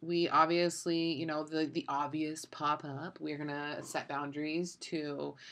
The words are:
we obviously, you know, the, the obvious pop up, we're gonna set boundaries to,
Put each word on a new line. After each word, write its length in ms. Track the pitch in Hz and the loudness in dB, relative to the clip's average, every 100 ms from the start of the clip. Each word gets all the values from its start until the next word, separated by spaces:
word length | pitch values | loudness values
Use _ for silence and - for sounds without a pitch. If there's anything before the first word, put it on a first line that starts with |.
we 280 | 165 170 170 | 0 2 6
obviously, 840 | 147 160 170 175 - 175 165 165 | 6 8 6 4 2 0 2 2
you 140 | 147 165 | 0 0
know, 180 | 151 | -2
the, 220 | 151 156 156 | -2 0 0
the 180 | 156 - | 0 0
obvious 560 | 143 143 151 156 156 - | 0 0 0 -2 -4 -10
pop 380 | - 147 151 | -2 0 0
up, 340 | 147 139 170 - | -2 -6 -8 -6
we're 160 | 156 147 | -6 -4
gonna 460 | 147 143 147 147 | -4 -4 -4 -6
set 260 | 131 151 - | -4 -6 -4
boundaries 680 | 143 143 143 151 160 175 - | -4 -4 -4 -2 -2 -2 -6
to, 580 | - 165 151 143 143 143 - | -6 -4 -4 -4 -6 -8 -16